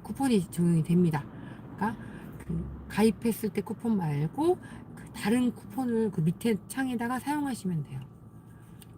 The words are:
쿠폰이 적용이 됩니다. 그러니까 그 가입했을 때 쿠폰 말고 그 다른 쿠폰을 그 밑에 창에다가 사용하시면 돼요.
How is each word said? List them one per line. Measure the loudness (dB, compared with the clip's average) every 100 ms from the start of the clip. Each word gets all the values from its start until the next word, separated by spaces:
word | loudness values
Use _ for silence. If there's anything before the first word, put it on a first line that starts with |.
쿠폰이 | -8 -2 4 4 4
적용이 | 2 4 4
됩니다. | 6 6 6 2 -4 -10 -14 -14 -14 -4
그러니까 | -4 -4 -8 -12 -12 -12
그 | -6 -6 -4 -8 -6
가입했을 | 4 4 4 0 0 -2
때 | -2
쿠폰 | -4 -4 0 2
말고 | 2 2 0 2 2 2 -2 -14 -14 -14
그 | -14
다른 | -4 2 4 2
쿠폰을 | 0 -8 -4 0 2 2
그 | 2
밑에 | 2 2 2 0 -2
창에다가 | -4 -2 0 -2 -2
사용하시면 | 0 0 0 -2 -2 -2 -4
돼요. | -8 -10 -16 -18 -18 -18 -20 -18 -20 -18